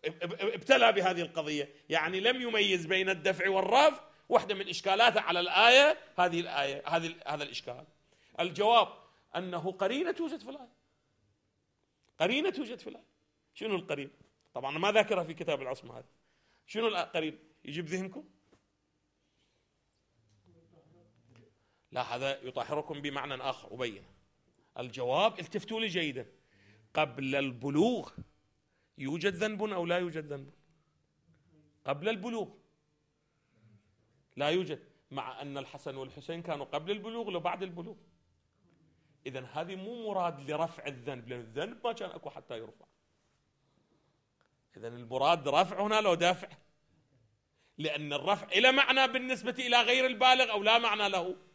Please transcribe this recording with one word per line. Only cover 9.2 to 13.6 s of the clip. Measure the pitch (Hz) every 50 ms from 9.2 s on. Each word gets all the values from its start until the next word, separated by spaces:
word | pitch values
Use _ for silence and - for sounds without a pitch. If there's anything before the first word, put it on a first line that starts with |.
| _ _ -
أنه | 170 185 185 180 170 156 190 185
قرينة | 185 196 190 240 277 370 339 370
توجد | - 339 311 285 302
في | - 233
الآية. | 269 294 254 - _ _ _ _ _ _ _ _ _ _ _ _ _ _ _ _ _ _ _ _ _ _ _ _ _ _ _ _ _ _
قرينة | 160 185 240 285 302 392
توجد | - - 294 220 247 202
في | - -
الآية. | - - - _ _ _ _ _ _ _ _ _ _
شنو | -